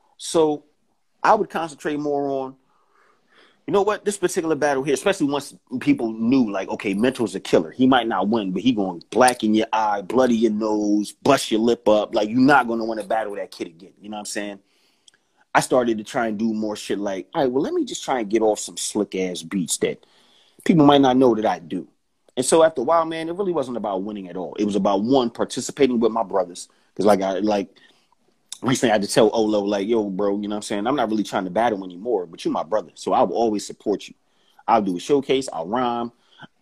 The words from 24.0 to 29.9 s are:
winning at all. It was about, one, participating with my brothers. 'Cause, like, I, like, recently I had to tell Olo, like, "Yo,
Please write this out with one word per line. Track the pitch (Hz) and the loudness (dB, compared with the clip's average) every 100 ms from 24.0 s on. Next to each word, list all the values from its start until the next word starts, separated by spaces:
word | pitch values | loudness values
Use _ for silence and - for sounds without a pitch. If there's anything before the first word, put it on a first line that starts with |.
winning | 101 104 92 | -6 -8 -10
at | 90 | -10
all. | 82 - | -8 -4
It | 104 | -2
was | 101 | 0
about, | 101 98 | 2 2
one, | 113 135 117 | 2 2 2
participating | - 101 - 117 - 135 120 | -2 -6 -6 -8 0 0 2
with | 113 | 0
my | 113 | 0
brothers. | 98 95 90 90 - _ _ - | -2 -2 -2 -6 -18 _ _ 0
'Cause, | 101 | 2
like, | 98 | 4
I, | 95 92 | 2 -2
like, | 104 104 92 _ _ _ _ _ _ _ - - | 0 0 -2 _ _ _ _ _ _ _ -20 -8
recently | 117 123 123 | -4 0 2
I | |
had | 107 | 2
to | 98 | 2
tell | - 110 | 4 4
Olo, | 117 107 107 | 4 2 0
like, | 101 101 | 0 0
"Yo, | 101 | 0